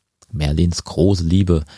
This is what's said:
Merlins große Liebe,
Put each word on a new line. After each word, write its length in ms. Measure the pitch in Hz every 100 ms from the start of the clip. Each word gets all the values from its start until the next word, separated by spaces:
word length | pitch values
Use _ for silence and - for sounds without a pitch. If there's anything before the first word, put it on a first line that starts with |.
| _ _ -
Merlins 520 | 113 73 78 87 82
große 400 | - - 92 92
Liebe, 400 | 82 92 90 82 73